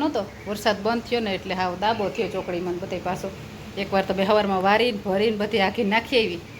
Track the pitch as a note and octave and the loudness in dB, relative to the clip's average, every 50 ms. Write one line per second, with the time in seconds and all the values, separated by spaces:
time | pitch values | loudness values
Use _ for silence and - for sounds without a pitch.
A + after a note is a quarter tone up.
0 | D4 D#4 D4 A3+ F#3+ - - - - F#3+ G#3 G#3 - A#3 G#3 G3 G3+ A3 A#3 A#3+ | 0 0 0 -2 -4 -4 -8 -12 -8 -8 -8 0 0 0 0 2 0 0 0 0
1 | A#3 - A#3+ A#3+ A3+ G3+ F#3+ E3+ - F#3+ F#3 F#3 F#3 F3+ F3 F3+ G#3 G#3+ A#3 G#3+ | -2 -2 -2 0 0 0 -2 -2 -2 -4 -2 -2 0 -2 -2 0 0 0 2 2
2 | G3+ F3+ - - G#3+ F3 - F#3 F3 - F3+ E3+ F#3 F3+ F3+ F3 F#3+ - F#3 F3 | 0 -2 0 -2 -4 -2 -2 -4 -4 -4 -4 -4 -2 -4 -4 -4 -4 -6 -6 -6
3 | - F3+ F#3+ F#3 - G3 - - - - - - - - - G3 G3+ G3 G3 F#3+ | -4 -4 -4 -4 -6 -8 -8 -10 -14 -14 -14 -14 -14 -12 -8 -8 -4 0 2 2
4 | F#3+ - F#3 F#3+ G3 F#3+ G#3+ G#3+ G3+ G3+ G3 F#3 F#3 G3 G#3 A3 A#3 B3 G#3+ G3+ | 2 2 0 0 4 4 6 4 4 4 2 4 4 6 6 6 4 2 2 0
5 | G3 G3+ F#3 G3 G#3+ A#3 A3 G3+ G#3 G#3 A3+ G#3 F#3+ G3 G3+ A3+ A#3+ G3 G#3 A#3 | -2 -2 0 2 2 2 2 0 -2 0 2 2 2 2 2 0 0 2 2 2
6 | A3+ - C#4 B3 A3+ F#3 F3 E3+ - - - - | 0 2 2 2 2 2 -2 -6 -8 -12 -16 -16